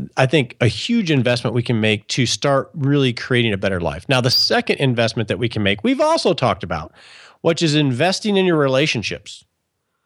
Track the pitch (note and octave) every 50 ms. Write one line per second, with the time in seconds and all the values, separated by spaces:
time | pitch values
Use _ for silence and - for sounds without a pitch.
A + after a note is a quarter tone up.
0 | C3 - - - C3+ B2 - D#3 B2 - - - - A2 - - - - A#3+ A#3
1 | G3+ D#3 D#3 C3 A2 B2 B2 A#2 - C3+ B2 B2 A2+ - A#2+ G#2+ G#2+ A2 G#2+ G#2
2 | - - - C#3+ B2 A2+ - - - C#3+ C#3 C3+ B2 - - E3 C3+ C#3 C#3+ C#3+
3 | C3+ B2+ A#2 - - - C3 A#2+ A#2+ A2+ G2+ F#2+ G#2 G2 F#2+ F2 E2+ D#2 C#2+ -
4 | - - C3+ B2+ A#2+ B2 - - - - A3 A#3+ - - - - D3 C3 A#2+ A#2
5 | A#2 A2 - A#2 G#2+ - G#2+ F2+ B2 A2 - G#2+ G#2 G2 G2+ G2+ - A#3+ C4+ B3+
6 | - D4+ E4 - - A3 E3 - C3+ A2+ F#2+ - - E2+ F2 D#2 D#2+ - _ -
7 | - - - - - - - _ - E3 E3+ - E3+ D#3 C#3+ D3+ D3+ C3+ B2 A#2+
8 | D#3 F3+ F#3+ - - G#3+ G3+ F#3+ F#3 F3+ E3+ D3+ C#3+ C3+ C3 C3 D#3 D#3+ - A#2+
9 | F#2+ - - - - - - - - _ _ _ _ _ _ _ _ _ _ _
10 | _